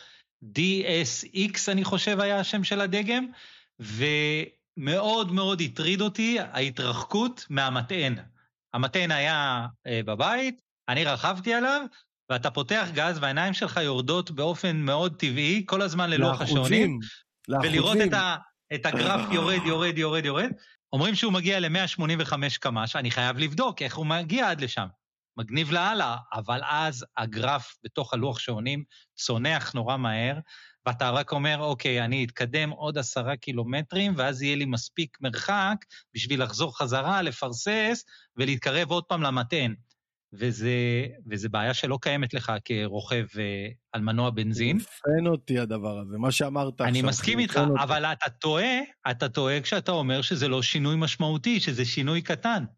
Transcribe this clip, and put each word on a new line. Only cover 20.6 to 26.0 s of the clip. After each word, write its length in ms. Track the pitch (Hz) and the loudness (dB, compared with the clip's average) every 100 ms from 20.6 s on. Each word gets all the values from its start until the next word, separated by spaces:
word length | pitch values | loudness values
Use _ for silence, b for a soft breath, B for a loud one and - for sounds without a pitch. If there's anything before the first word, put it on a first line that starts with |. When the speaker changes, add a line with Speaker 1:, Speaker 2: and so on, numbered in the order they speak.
| B B _ | B B _
Speaker 1:
אומרים 220 | 135 185 196 | 0 2 2
שהוא 180 | 226 | 2
מגיע 260 | 190 175 196 | 2 2 0
למאה 280 | 170 175 180 | 0 0 -2
שמונים 300 | - 156 165 | -2 0 0
וחמש 360 | 147 147 143 - | 0 0 -2 -2
קמ"ש, 380 | 139 113 113 156 | -2 -2 -2 -2
אני 160 | 123 | -2
חייב 260 | 123 123 127 | 0 0 0
לבדוק 440 | 156 156 262 180 | -2 0 -2 -2
איך 140 | 139 - | -6 -4
הוא 100 | 156 | -2
מגיע 440 | 165 165 240 220 | 0 0 0 0
עד 120 | 160 | 0
לשם. 260 | 123 - 95 - _ _ _ - | -4 -4 -8 -10 _ _ _ -10
מגניב 340 | 107 139 151 | -4 -2 0
לאללה, 460 | 170 190 220 | 2 2 0